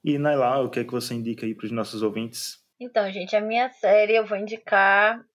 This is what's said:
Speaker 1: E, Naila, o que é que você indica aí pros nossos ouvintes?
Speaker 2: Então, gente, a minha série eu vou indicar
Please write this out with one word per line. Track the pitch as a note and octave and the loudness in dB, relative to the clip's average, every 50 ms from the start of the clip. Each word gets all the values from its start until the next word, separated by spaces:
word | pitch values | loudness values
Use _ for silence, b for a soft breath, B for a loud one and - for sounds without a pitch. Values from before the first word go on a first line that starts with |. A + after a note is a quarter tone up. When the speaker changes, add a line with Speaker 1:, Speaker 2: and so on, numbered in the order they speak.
| - | -2
Speaker 1:
E, | D3+ D3 C#3+ | -2 -2 0
Naila, | D3 D3+ D3 C#3 B2 B2 C3 C#3 B2+ | 0 0 2 2 2 2 2 0 -2
o | A#2+ | -2
que | - B2+ | -4 -6
é | A#2+ | -6
que | B2 | -4
você | B2+ B2 A#2+ - B2 | -4 -6 -6 -6 -8
indica | A#2 A#2 A#2 A2+ - A#2 | -6 -6 -6 -6 -6 -6
aí | A2+ G#2+ | -8 -8
pros | - - G#2 | -8 -8 -6
nossos | A#2 A2+ G#2 - - G#2+ | -6 -6 -6 -6 -4 -4
ouvintes? | A2 G#2+ G#2 A2 A2+ A2+ - - - - - _ _ _ _ _ | -4 -2 -2 -4 -8 -8 -10 -10 -12 -12 -12 _ _ _ _ _
Speaker 2:
Então, | B3 B3 A#3+ A3+ G3+ F#3+ | -18 -4 _ -2 -2 -2
gente, | F#3+ G3+ F3+ F#3+ G#3+ | -6 -10 -6 -2 -2
a | G#3 | -2
minha | G#3+ A3 A3+ A#3+ B3+ B3+ | -2 0 -2 -2 -2 -2
série | - _ - F#3+ G3+ G#3+ G#3+ G#3 A3+ | -4 _ 2 4 6 6 6 6 4
eu | A3+ A3 | 2 2
vou | G3+ G#3+ | 0 -4
indicar | G3 G#3 G#3 A3 A3+ _ - G#3 G3 G3 G3 G3 G3+ G#3 G#3+ A#3 A#3 - _ | -6 -4 -8 -8 -12 _ 2 4 4 6 6 6 6 4 2 2 -2 -10 _